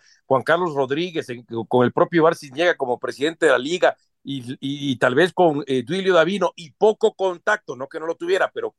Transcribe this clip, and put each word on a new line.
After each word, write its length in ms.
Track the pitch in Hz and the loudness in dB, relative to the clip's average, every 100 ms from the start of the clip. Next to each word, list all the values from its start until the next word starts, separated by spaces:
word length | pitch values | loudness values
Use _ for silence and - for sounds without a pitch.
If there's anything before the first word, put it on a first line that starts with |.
| _ _ | _ _
Juan 180 | _ 131 | _ -2
Carlos 320 | 117 165 180 | 2 0 0
Rodríguez, 540 | 139 131 143 180 160 127 | -2 -4 -4 -6 -8 -10
en, 160 | 123 | -14
con 400 | 123 117 110 123 | -10 -10 0 2
el 80 | 123 | 2
propio 300 | - 170 170 | 2 0 4
Ibar 120 | 156 | 2
Cisniega 400 | 165 147 131 175 | 2 -8 -2 0
como 240 | 160 127 120 | 0 -2 -4
presidente 480 | 123 113 147 165 160 | -6 -4 -4 0 2
de 60 | |
la 60 | 127 | 2
liga 380 | 135 175 165 - _ _ | 0 0 0 0 _ _
y, 280 | - 139 120 | -12 -10 -10
y, 360 | - 139 143 143 | -8 -8 -6 -4
y 60 | 120 | 0
tal 180 | 131 | 2
vez 180 | 127 180 | 4 2
con, 280 | - 170 143 151 | 4 2 2 -2
eh, 160 | 131 | -4
Duilio 320 | 120 185 190 | -2 -2 2
Davino 380 | 175 160 202 175 - | 4 2 0 -2 -4
y 160 | 160 | -16
poco 400 | _ 214 214 214 | _ 2 4 -2
contacto, 640 | - 190 175 - 214 - 127 | 0 -4 -2 -2 -4 -4 -12
no 100 | 139 | -10
que 140 | 156 | -10
no 60 | 160 | -8
lo 100 | - | -8
tuviera, 340 | 170 190 151 | -2 0 0
pero 220 | 131 110 | -2 -8